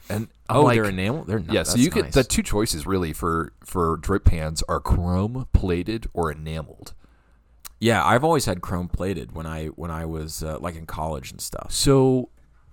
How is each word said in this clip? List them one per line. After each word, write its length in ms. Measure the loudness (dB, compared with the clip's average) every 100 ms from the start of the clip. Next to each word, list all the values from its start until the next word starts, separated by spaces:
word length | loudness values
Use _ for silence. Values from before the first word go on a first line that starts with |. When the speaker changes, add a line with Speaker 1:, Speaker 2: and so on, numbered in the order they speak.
| -8
Speaker 1:
And 200 | -6 -6 _ 0
I'm 80 | 6
Speaker 2:
Oh, 60 |
Speaker 1:
like, 140 | 6 6
Speaker 2:
they're 120 | 2
enamel? 360 | 0 -2 -2
They're 160 | -4 -4
not, 120 | 0
Speaker 1:
yeah, 80 | 0
so 80 | 2
Speaker 2:
that's 120 | 4
Speaker 1:
you 60 | 4
could, 140 | 2
Speaker 2:
nice. 100 | 2
Speaker 1:
the 100 | 2
two 180 | 2 0
choices 440 | 0 0 0 -2 0
really 260 | 0 0
for, 400 | -2 -2 -2 -4 -10
for 360 | -6 0 0 0
drip 260 | 0 4
pans 380 | 4 4 0 -4
are 180 | -2 -2
chrome 680 | 0 0 2 0 0 -4 0
plated 560 | 0 2 0 -2 -4 -6
or 180 | -4 -4
enameled. 640 | -4 -8 -8 -10 -16 -20 -20 -20 _ _ _ _ _ -20 -2
Speaker 2:
Yeah, 240 | 2 4
I've 220 | 4 4
always 220 | 4 2 0
had 160 | -4
chrome 260 | -4 -6 -4
plated 440 | -4 -4 -6 -8
when 120 | -10
I, 220 | -8 -8 -8
when 240 | -8 -8
I 160 | -6 -6
was, 360 | -6 -8 -8
uh, 160 | -8 -6
like, 180 | -8 -10
in 100 | -12
college 440 | -6 -6 -6 -10
and 120 | -12
stuff. 300 | -10 -10 -6
Speaker 1:
So 580 | 0 4 6 6 4 -2 -12 _ _ -20